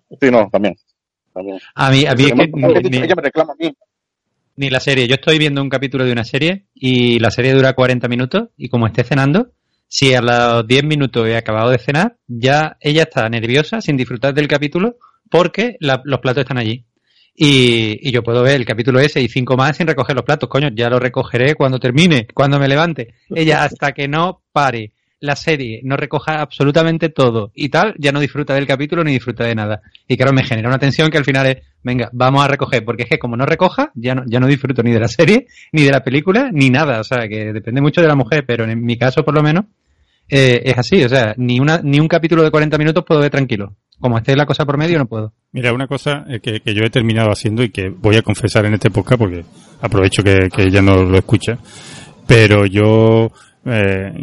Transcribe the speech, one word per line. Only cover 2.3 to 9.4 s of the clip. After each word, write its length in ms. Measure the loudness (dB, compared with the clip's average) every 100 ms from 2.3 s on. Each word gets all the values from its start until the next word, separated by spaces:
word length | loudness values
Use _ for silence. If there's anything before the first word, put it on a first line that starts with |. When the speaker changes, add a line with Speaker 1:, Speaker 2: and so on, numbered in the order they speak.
Speaker 2:
que 100 | 2
Speaker 1:
Ella 80 | 0
me, 300 | 0 2 2 0
Speaker 2:
ni, 60 | -2
Speaker 1:
ella 160 | 0 -2
me 60 |
reclama 300 | -2 -2 -4
a 40 | -4
mí. 160 | -8 -8 _ _ _ _ _ _ _ -8
Speaker 2:
ni 140 | -2
la 100 | -2
serie. 260 | 0 0 2
Yo 60 |
estoy 240 | 0 2 2
viendo 240 | 2 -2
un 60 | -4
capítulo 360 | -4 -4 -2
de 80 | -2
una 120 | -2
serie 420 | -4 -2 -2 -4 -10
y 440 | _ -2 2 2 2
la 120 | 2
serie 220 | 0 2
dura 180 | 4 4
cuarenta 340 | 2 2 0 -2
minutos 400 | -4 -2 -2 -4 _
y 120 | -4
como 180 | -2 0
esté 180 | 0
cenando, 480 | 0 0 2 0